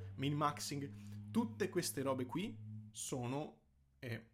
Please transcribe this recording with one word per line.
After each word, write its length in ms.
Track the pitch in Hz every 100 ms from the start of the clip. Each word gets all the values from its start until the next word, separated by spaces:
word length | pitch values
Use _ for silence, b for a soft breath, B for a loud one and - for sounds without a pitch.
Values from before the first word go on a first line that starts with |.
| B B
min-maxing, 1160 | 139 147 147 - - 143 139 - - - -
tutte 380 | 220 226 - -
queste 340 | 175 165 -
robe 220 | 135 131 123
qui 300 | 160 208 107 107 107 107
sono, 720 | - - 135 120 139 156 - _ _ _ _
eh, 320 | 117 113 -